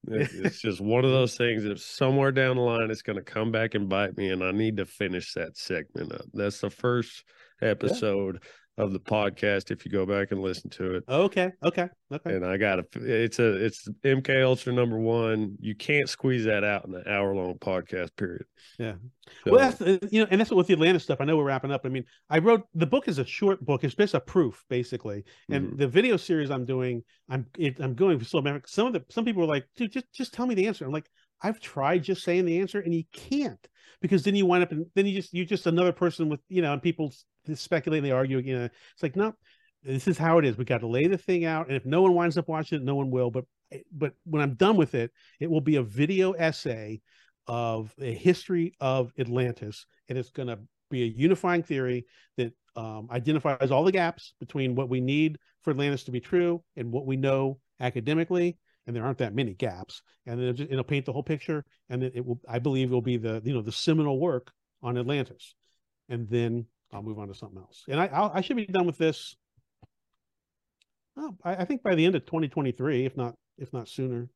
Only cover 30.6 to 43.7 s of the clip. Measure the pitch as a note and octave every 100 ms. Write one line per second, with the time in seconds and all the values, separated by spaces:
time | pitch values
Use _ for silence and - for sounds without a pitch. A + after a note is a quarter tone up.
30.6 | G3+ G3+ C#3 D3+ - _ _ _ F#3+ A3
31.6 | - - C#3 F3+ D#3 F#3 - F3 F3+ E3
32.6 | F#3+ G3+ E3+ E3+ E3 - - C#4 C4 G#2+
33.6 | _ _ - _ F3+ G3 E3 G3+ F#3+ F3+
34.6 | F3 D#3 E3+ - G3+ G3 F3 F3 F3 G3
35.6 | F3 E3 F3+ E3+ F3 D#3+ D#3+ D3 _ F#3
36.6 | D#3+ C#3+ E3+ E3 D3+ - _ _ - D3+
37.6 | - E3 D#3 D#3 C#3+ B2+ C3+ C3 C3 B2+
38.6 | A#2+ _ - _ E3 F3+ G#3+ A3 _ _
39.6 | _ _ C#3 C3+ G3 D#3 E3 E3 C#3+ A#2
40.6 | B2 A#2+ A2+ B2 D#3+ F#3+ - F3+ E3 D#3+
41.6 | D3+ C3+ B2+ D#3+ F#3+ F3 E3+ D#3 E3 D#3+
42.6 | D#3 D3+ C3 C#3 C#3 B2+ B2 B2 B2+ _
43.6 | _